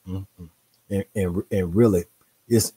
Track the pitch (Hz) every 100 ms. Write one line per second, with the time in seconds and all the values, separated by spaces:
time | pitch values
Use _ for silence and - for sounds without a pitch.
0 | 92 95 95 _ 85 _ _ _ - 98
1 | - - 92 87 - 104 90 90 117 92
2 | - _ _ _ - 117 -